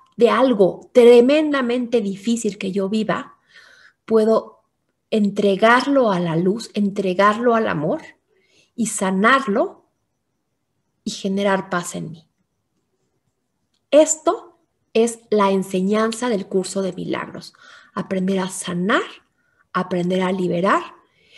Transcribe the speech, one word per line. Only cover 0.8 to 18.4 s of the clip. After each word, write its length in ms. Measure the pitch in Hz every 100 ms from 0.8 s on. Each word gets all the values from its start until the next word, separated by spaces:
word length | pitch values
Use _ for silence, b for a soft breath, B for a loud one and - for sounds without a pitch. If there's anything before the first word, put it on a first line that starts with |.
| -
tremendamente 1080 | 254 240 240 247 302 311 285 240 247 233 240
difícil 560 | 202 196 - 233 214 190
que 140 | 196
yo 180 | 190 196
viva, 480 | 220 208 190 - _ b b b b b b
puedo 600 | - 220 214 220 - - _ _ _ _ -
entregarlo 1000 | 220 202 202 202 190 220 247 269 277 226
a 100 | 180
la 160 | 170 160
luz, 340 | 185 226 -
entregarlo 800 | 214 202 202 190 180 202 220 240
al 140 | 226 220
amor 340 | 170 156 311 - _ _ _ _ _ _
y 140 | - 214
sanarlo 1000 | - 190 190 220 269 262 208 381 - _ _ _ _ _ _ _ _ _ _ _ _
y 60 | -
generar 600 | - 196 196 202 190 185
paz 240 | 175 170
en 160 | 175 160
mí. 180 | 160 _ _ _ _ _ _ _ _ _ _ _ _ _ _ _ _ -
Esto 680 | 285 302 - - 440 - _ _ _ _
es 280 | 220 226 226 -
la 200 | 214 196
enseñanza 760 | 196 190 185 190 214 220 226 247
del 200 | 202 196
curso 340 | 190 185 196
de 100 | 190
milagros. 640 | 175 165 131 - - - _ B B B
Aprender 460 | - - 190 185 190